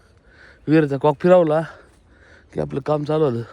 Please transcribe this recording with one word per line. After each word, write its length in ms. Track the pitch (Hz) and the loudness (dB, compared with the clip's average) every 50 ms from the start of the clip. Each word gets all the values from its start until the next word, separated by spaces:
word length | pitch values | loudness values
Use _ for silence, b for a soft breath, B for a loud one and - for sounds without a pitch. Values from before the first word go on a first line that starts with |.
| _ _ _ b b b b b b b b b b - | _ _ _ b b b b b b b b b b 2
विहिरीचा 300 | 151 160 156 143 139 131 | 2 2 2 2 -2 -2
कॉक 180 | - 151 143 - | 0 -2 -2 0
फिरवला 400 | - 180 180 180 175 151 147 160 165 156 B B B B B _ _ b b b b b b b b b - | 2 4 4 4 4 2 0 -2 -4 -6 B B B B B _ _ b b b b b b b b b -8
की 60 | 156 | -8
आपलं 200 | 151 147 143 143 | -8 -6 -8 -8
काम 220 | 131 - 151 147 147 | -4 -4 -4 -4 -2
चालू 260 | 143 151 156 160 139 | -4 -2 0 0 0
झालं. 140 | 117 117 117 b | -2 -4 -8 b